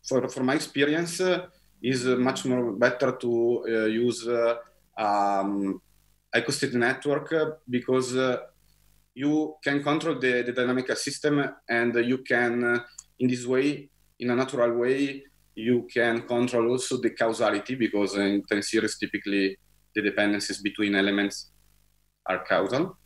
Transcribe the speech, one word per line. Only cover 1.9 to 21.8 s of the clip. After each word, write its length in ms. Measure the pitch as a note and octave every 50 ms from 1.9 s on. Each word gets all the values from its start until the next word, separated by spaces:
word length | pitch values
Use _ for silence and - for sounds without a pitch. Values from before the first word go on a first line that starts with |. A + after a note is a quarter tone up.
| C3+ B2+ B2
uh, 100 | B2+ B2+
much 280 | A#2+ B2+ C3 C3 - -
more 280 | C3+ B2+ B2+ B2 A#2 G2+
better 400 | G2 A#2+ B2 B2 - - B2+ B2+
to, 520 | - - A#2+ A#2+ A#2 A#2 A#2+ A#2+ A2+ -
uh, 200 | A2+ A2+ A2+ A2
use, 420 | G#2+ A2 A2+ A#2+ B2 A2+ A2+ A2+ A#2
uh, 280 | A#2+ A#2 A#2 A#2 A#2 A#2 - - _ _ _ _ _ -
um, 840 | A2 G#2 G#2 G#2 G2+ G2+ G2+ G2 F#2+ G2+ G2+ G2+ G2 G2 F#2 - _ _ _ _ _ _ _ _ _ _ -
echo 180 | A#2+ A#2 - C#3
state 220 | - - B2 A#2+
network, 580 | B2 A#2+ A#2+ C3 - - D3 C#3+ C#3 D3 - E3
uh, 200 | D#3+ D#3 D#3 D3+ - _ -
because, 460 | B2 B2 A#2+ - C3 B2+ B2+ B2 B2
uh, 240 | B2+ C3 B2+ B2 A2+ - - _ _ _ _ _ _ _ _ _ _ _ _ _
you 400 | B2+ C3+ C#3+ D3+ D#3 D#3 D3+ - - -
can 200 | C#3+ C#3 C#3+ C#3+
control 360 | D3 D3 D#3+ D3+ E3 D3+ B2+
the, 240 | B2 B2+ B2 B2 A#2+
the 100 | B2 A#2
dynamical 440 | B2 B2+ B2 B2+ B2+ B2+ - A#2
system, 480 | - - C#3 C3 - - D3+ D3 D3 C#3 B2+ - - _ -
and 260 | A#2 A#2 A#2+ A#2+ A#2
you 220 | A#2+ A#2+ A#2+ B2+ C3
can, 460 | - - B2+ A#2+ B2 A#2+ A#2 A#2+ B2
uh, 140 | A#2+ A#2+ A#2+ A#2+ - - - - _ _ _
in 100 | B2 B2+
this 160 | B2+ A#2+ B2
way, 460 | B2 B2+ B2+ C#3 D3 D3 C#3+ - - _ _ _ _ _ _
in 120 | A#2+ B2
a 60 | A#2+
natural 420 | A#2+ C3 B2+ - C3 A#2+ A#2+ A#2 A#2+
way, 440 | A#2+ B2+ C3+ C#3 C#3+ C#3 C3+ - - - _ _ _ _ _
you 320 | - A2 A#2 B2 A#2+ A#2 - -
can 300 | A#2+ A#2 A#2 A2+ A#2 A#2
control 480 | - B2 A#2+ B2 B2 B2+ A#2+ A2+ A#2
also 280 | B2 B2+ B2 - C3+ B2+
the 120 | B2 A2+
causality, 640 | - - A#2+ A2+ A2+ A2+ A#2 G#2+ G#2 G2+ G2+ - C3
because 420 | C3 A2+ G#2+ - G2+ G2+ F#2+ F#2
in 260 | G2+ G2+ G2 G2+ G2+ G2
time 180 | - - - -
series, 340 | - - A2 G#2+ G#2+ -
typically 640 | - - - - G#2 - G2+ G2 G2+ G2 F#2+ G2 - _ _ _ _ _ _ _
the 60 | G#2+
dependencies 600 | G2+ G2+ G2 - G#2 G#2 G#2 G2+ G2 - G2 - G2+
between 320 | G#2 G2 - G#2+ G2+ G2+
elements 560 | G2 F#2+ G2+ G2+ G2+ G2+ G2+ - - - _ _ _ _ _ _ _